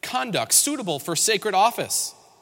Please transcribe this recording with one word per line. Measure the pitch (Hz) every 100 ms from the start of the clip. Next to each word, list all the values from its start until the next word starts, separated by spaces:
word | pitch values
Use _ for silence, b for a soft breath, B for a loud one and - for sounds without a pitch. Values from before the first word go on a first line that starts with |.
conduct, | - 254 254 160 113
suitable | - - 285 208 143
for | - 165
sacred | - 214 214
office. | 190 220 226 120 - - - - _